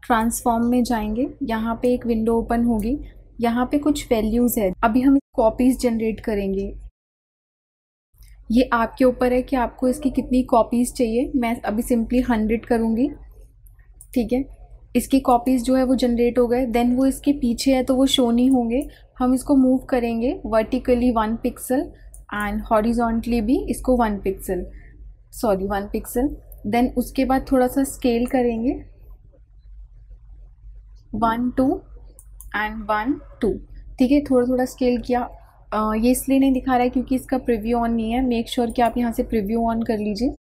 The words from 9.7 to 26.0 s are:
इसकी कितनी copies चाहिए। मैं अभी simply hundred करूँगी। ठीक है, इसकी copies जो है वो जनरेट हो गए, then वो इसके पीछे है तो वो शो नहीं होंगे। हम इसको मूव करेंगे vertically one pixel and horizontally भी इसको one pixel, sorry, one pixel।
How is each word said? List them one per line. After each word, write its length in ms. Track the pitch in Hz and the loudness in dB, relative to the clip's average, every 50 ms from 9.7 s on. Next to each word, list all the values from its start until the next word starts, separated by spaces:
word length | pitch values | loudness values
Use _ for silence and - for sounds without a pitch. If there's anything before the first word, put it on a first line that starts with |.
| - - - 254 | -2 -2 0 0
इसकी 220 | 247 - - 269 | 0 0 -2 -2
कितनी 300 | 247 - - - 247 254 247 | -2 -2 -4 0 0 0 2
copies 480 | 254 - 233 220 - - 240 247 233 - | 4 4 4 4 4 2 0 0 0 0
चाहिए। 380 | - 254 220 220 233 277 - - | -2 -2 0 0 0 -2 0 -2
मैं 200 | 277 240 233 240 240 | -2 0 0 -2 -4
अभी 220 | - - 202 214 233 | -4 -4 -4 -4 0
simply 400 | - 254 233 226 226 240 247 254 247 | 0 0 0 0 0 0 0 2 2
hundred 360 | 240 220 214 214 226 226 - | 0 0 2 0 0 -2 0
करूँगी। 420 | - 254 226 226 226 220 220 254 294 294 - - - - - - - _ - _ - - - - _ - - - - - | 0 0 0 2 0 0 0 0 -2 -2 -6 -16 -20 -20 -20 -20 -20 _ -20 _ -20 -20 -20 -20 _ -20 -20 -20 -6 -2
ठीक 200 | 254 233 220 247 | -2 -2 0 0
है, 100 | 254 277 - - - - - - - - - - | -2 -2 -4 -10 -20 -20 -20 -20 -20 -20 -2 -2
इसकी 240 | 247 233 - - 269 | -2 0 2 0 2
copies 420 | 269 - 247 233 240 254 262 254 226 | 4 4 2 4 4 2 0 0 2
जो 120 | 254 254 | 2 2
है 80 | 262 262 | 2 2
वो 120 | 247 262 | 2 2
जनरेट 440 | 226 254 247 240 233 240 240 240 247 | 2 2 0 2 2 2 2 2 2
हो 80 | 247 233 | 2 2
गए, 180 | 240 240 269 247 | 2 0 0 0
then 280 | 220 240 240 247 247 247 | 0 0 2 2 2 2
वो 80 | 269 | 2
इसके 280 | 269 262 - - 285 285 285 | 0 0 0 0 0 0 0
पीछे 360 | - 240 233 226 - 269 269 | 0 -2 -2 0 2 2 2
है 80 | 254 254 | 2 2
तो 120 | 254 269 | 0 2
वो 100 | 247 269 269 | 2 2 2
शो 220 | - - 254 233 | 4 2 2 2
नहीं 180 | 233 233 247 262 | 4 4 4 4
होंगे। 380 | 269 254 240 226 233 262 302 - - - - _ _ - | 4 2 2 0 0 -2 -4 -4 -10 -18 -20 _ _ -2
हम 140 | 254 254 262 | 0 0 0
इसको 220 | 262 - - 294 | 0 2 2 4
मूव 220 | 269 262 254 254 262 - - | 4 6 4 4 2 0 0
करेंगे 440 | - 254 233 233 233 226 226 254 349 381 - 214 | -2 0 0 0 -2 0 -2 -2 -2 -4 -6 0
vertically 680 | 214 220 220 220 - 254 - - 247 247 240 247 233 | 2 2 2 2 -2 -4 2 2 2 4 4 2 2
one 220 | 226 214 214 226 226 - | 2 0 0 -2 -2 -4
pixel 420 | 247 233 - - - 254 262 339 - - - - - - - - _ - | -4 -6 -6 -6 -2 -2 -2 -2 -4 -10 -18 -20 -20 -20 -20 -16 _ -6
and 260 | 208 208 208 208 220 214 | -6 -4 -4 -4 -6 -2
horizontally 800 | - 233 214 214 233 233 226 240 233 226 226 226 240 233 240 | 2 2 2 4 2 0 0 0 0 0 -2 -2 0 0 0
भी 160 | 214 208 262 370 - - | 2 2 0 0 0 -4
इसको 260 | 247 - - - 254 233 | -6 -4 0 0 2 2
one 200 | 240 220 208 196 - | 2 0 0 -4 -4
pixel, 420 | 196 190 196 - - 190 175 190 - - - - - - - - - - _ - _ - | -6 -6 -6 -6 -6 -6 -6 -6 -8 -14 -20 -20 -20 -20 -20 -20 -20 -20 _ -20 _ -14
sorry, 320 | - - 233 196 190 185 202 | -4 0 0 0 0 0 -4
one 200 | 208 196 202 208 - | -4 -4 -6 -4 -6
pixel। 420 | 226 | -8